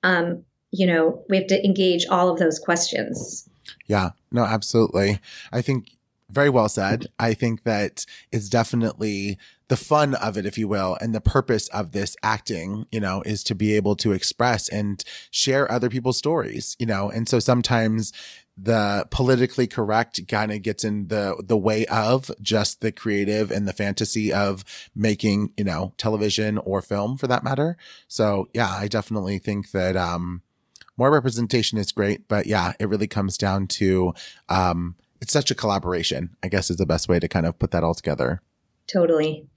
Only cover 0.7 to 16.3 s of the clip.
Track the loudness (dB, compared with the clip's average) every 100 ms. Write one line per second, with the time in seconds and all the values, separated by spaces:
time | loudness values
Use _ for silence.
0.7 | 0 2 4 4 0 0 0 2 2 2
1.7 | 2 2 2 2 2 2 4 0 0 -2
2.7 | 0 0 -4 -4 -8 -10 -12 -16 _ -20
3.7 | -20 -2 0 0 -4 _ -2 0 0 0
4.7 | 2 4 4 2 0 -4 -20 -6 -4 -2
5.7 | -2 -4 _ _ _ _ 2 4 6 2
6.7 | 2 0 0 -4 _ 0 2 0 -2 -2
7.7 | -2 -2 -6 -14 -16 _ -6 0 0 2
8.7 | 0 -2 -2 -4 -2 -4 -6 -12 _ _
9.7 | -4 2 2 4 0 -2 -2 -4 -4 -2
10.7 | 0 0 -2 -2 0 2 2 2 0 0
11.7 | -6 -4 -4 -4 -2 -2 -2 -4 -6 -6
12.7 | -8 -6 -4 -2 -4 -2 -4 -4 0 4
13.7 | 4 4 2 2 2 -2 0 0 2 -2
14.7 | -2 -2 -4 -10 -14 -8 -2 2 2 2
15.7 | 2 0 0 0 0 0